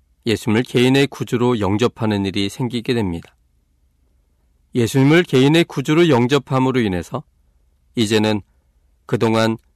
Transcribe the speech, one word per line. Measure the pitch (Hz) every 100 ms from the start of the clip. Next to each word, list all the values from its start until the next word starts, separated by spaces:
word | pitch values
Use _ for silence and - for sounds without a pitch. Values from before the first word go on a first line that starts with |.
| _ _ -
예수님을 | 104 - 107
개인의 | 127 127 123 135 139
구주로 | - 117 123 123 120
영접하는 | 95 104 117 - 110 104 98
일이 | 95 98
생기게 | - 127 120 110
됩니다. | 120 98 85 - _ _ _ _ _ _ _ _ _ _ _ _ _ _
예수님을 | 127 117 135 135 165
개인의 | 175 135 135 160 170
구주로 | - 139 156 175
영접함으로 | 123 123 143 - 131 131 127
인해서 | 107 90 82 127 - _ _ _ _ _ _ -
이제는 | 107 110 107 107 - _ _ _ _ _ -
그동안 | 123 117 113 113 113 _